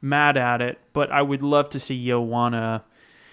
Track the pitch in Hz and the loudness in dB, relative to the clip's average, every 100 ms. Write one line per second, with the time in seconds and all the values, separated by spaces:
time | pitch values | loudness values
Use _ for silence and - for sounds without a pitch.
0 | 139 143 147 139 123 120 123 - _ - | -2 2 4 4 2 0 -2 -6 _ -2
1 | 143 139 143 139 143 143 143 139 - 127 | 0 2 0 0 2 2 2 -4 -8 -6
2 | 123 120 117 117 120 117 113 113 - _ | -2 0 0 0 0 0 -2 -4 -8 _
3 | _ _ _ | _ _ _